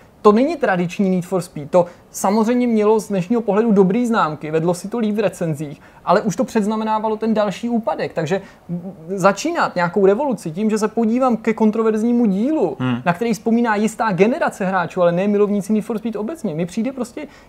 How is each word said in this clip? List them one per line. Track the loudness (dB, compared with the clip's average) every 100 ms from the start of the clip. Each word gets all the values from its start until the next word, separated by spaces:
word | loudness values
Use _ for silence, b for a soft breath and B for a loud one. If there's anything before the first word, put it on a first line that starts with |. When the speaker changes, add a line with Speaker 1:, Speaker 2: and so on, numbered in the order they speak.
| B _
Speaker 1:
to | 4
není | 6 2 0
tradiční | 0 0 -2 0 0
Need | 0 -2
for | -4
Speed. | -4 -10 0
To | 2 2 B B
samozřejmě | -4 0 2 2 2 2
mělo | 2 4 2
z | 0
dnešního | -2 0 0
pohledu | 2 2 4
dobrý | 4 4 4 0
známky, | 0 0 -2 -2
vedlo | 0 0
si | -2 -4
to | -2
líp | -2 0
v |
recenzích, | -2 -2 -4 -4 -8 -12 B B 0
ale | 2
už | 2 -2
to |
předznamenávalo | 0 0 0 -2 -2 -2 -2 -2
ten | 0
další | 0 0 -2 -2
úpadek. | -2 -2 -4 -4
Takže | -4 -2 -2 -4 B -10 -10 -10 -14 -8
začínat | 0 0 0 -2 -2 -2 0
nějakou | -2 2 4
revoluci | 4 0 -4 -6
tím, | -4 -2
že | 0
se | -2
podívám | 0 0 2 0 0
ke | -2
kontroverznímu | 2 2 2 0 0 0 2 2
dílu, | 0 0 0 -2 -2
Speaker 2:
Hmm. | -2 -2 -2
Speaker 1:
na |
který | -2 -2
vzpomíná | -2 0 0 2 0
jistá | -2 -2 -2
generace | 2 2 2 -2 -2 -2
hráčů, | -2 -2 2
ale | 2
ne | 2 0
milovníci | 2 2 0 0
Need | -2 -2
for | -6
Speed | -6 -6
obecně, | -8 -6 -6 -4
mi | -6
přijde | -4 -4
prostě | -4 -10 -10 -14 B